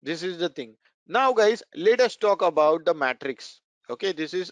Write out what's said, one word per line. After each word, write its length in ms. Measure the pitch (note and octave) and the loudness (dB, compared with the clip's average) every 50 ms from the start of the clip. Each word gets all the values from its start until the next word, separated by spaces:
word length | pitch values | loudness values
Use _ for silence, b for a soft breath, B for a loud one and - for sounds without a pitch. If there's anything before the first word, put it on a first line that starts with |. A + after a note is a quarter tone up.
this 220 | - C#3+ E3 D#3 F3 | -10 -8 -8 -6 -6
is 140 | F#3 F3 E3 | -8 -4 -4
the 100 | F3 E3 | -6 -6
thing. 260 | - D3+ B2 A2 A2 _ _ _ _ _ _ | -6 -10 -14 -14 _ _ _ _ _ _ _
Now 260 | - F#3 B3 C4 B3+ | -4 0 0 2 2
guys, 300 | B3 A3+ G#3 G#3+ A#3 - - _ - | 2 4 2 2 2 0 -8 _ -10
let 240 | D#3 F3 A3 A#3+ A#3+ | 0 2 2 4 4
us 160 | B3+ G#3+ - | 2 0 0
talk 260 | - G#3+ G#3 G3 D#3+ | -2 0 0 2 2
about 420 | D3+ E3+ D3+ D#3 D3+ D3+ D#3+ E3+ D#3+ | 0 0 2 4 4 4 4 2 0
the 100 | F3 D#3+ | -2 0
matrix. 640 | D3+ C#3 B2+ B2 _ - C3+ B2 - - - - _ _ _ _ _ _ - | 0 -2 -4 -4 _ -6 -8 -8 -8 -14 -20 -20 _ _ _ _ _ _ -12
Okay, 220 | B2 - G3+ F#3+ | -10 -4 -4 -4
this 240 | E3+ D3+ D#3+ C#3+ F3+ | -4 -4 -6 -6 -4
is 160 | F#3 F3+ F3 | -6 -6 -4